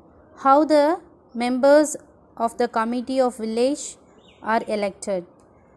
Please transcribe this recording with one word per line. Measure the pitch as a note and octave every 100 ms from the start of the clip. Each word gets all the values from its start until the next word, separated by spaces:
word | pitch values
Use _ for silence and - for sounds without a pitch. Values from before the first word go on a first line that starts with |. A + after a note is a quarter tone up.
| _ _ _ -
how | C4+ C#4
the | D4+ D4+ D4 F#4 - _ _
members | A3+ B3 B3+ C#4 D4 D4 - - _ _ -
of | A3+ -
the | A#3+
committee | A3+ A3+ B3 B3 C4
of | B3 A#3+
village | A3 A3+ B3+ D4 - - _ _ _ _
are | G#3 A3+ A3+
elected. | G#3+ G3+ - - F#3 F3 _ _ _ _